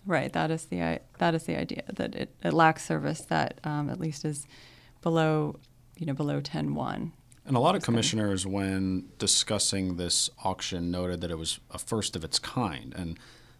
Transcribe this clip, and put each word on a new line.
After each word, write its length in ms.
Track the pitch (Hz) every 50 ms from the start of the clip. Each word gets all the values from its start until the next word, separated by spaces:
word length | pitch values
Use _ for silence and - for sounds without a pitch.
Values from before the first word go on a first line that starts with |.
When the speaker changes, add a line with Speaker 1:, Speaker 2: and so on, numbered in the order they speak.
| -
Speaker 1:
Right. 240 | 196 170 151 - - -
That 160 | 165 160 156
is 160 | 160 160 -
the 160 | - - 87
i-, 180 | 85 82 80 - - - -
that 180 | - 175 170 165
is 100 | 165 -
the 120 | - 165
idea, 260 | - 160 160 - - - -
that 240 | - - - - -
it, 200 | - - - - -
it 100 | - 170
lacks 320 | - 165 165 160 160 - -
service 380 | - 160 151 147 147 160 -
that, 360 | - - 165 156 135 - - - -
um, 240 | 156 147 147 147 -
at 100 | - 185
least 260 | 170 160 147 - -
is 220 | 156 147 143 - - - - - - - - - - - -
below, 580 | - 175 165 165 160 156 156 156 151 151 143 - - - - - - - -
you 80 | - 165
know, 80 | 156
below 300 | 139 143 147 147 143 143
ten 320 | 143 - - 156 147 143 147
one. 380 | 147 131 - 98 - - 165 - - - - - - -
Speaker 2:
And 100 | - 135
a 40 | 120
lot 140 | 131 170 196
of 60 | 196
Speaker 1:
That's 60 | -
kind 120 | - 117 113
of 40 |
Speaker 2:
commissioners, 440 | 107 - 113 110 107 101 98 92 95
when 640 | 95 95 101 98 95 95 95 95 95 95 92 - - - -
discussing 800 | 104 92 - - - - 107 98 - - 98 98 95 92 87
this 320 | 85 87 85 - - - - - -
auction, 480 | - 95 92 - - - 95 87 85 87
noted 320 | 87 90 90 90 90 85
that 80 | 87 82
it 80 | 82 80
was 200 | 80 82 - - - -
a 80 | - -
first 380 | - - 117 110 98 - -
of 80 | 90 80
its 140 | 76 - -
kind. 560 | - - - 127 120 90 73 65 58 65 -
And 220 | 90 90 82 82 - - - - - - - -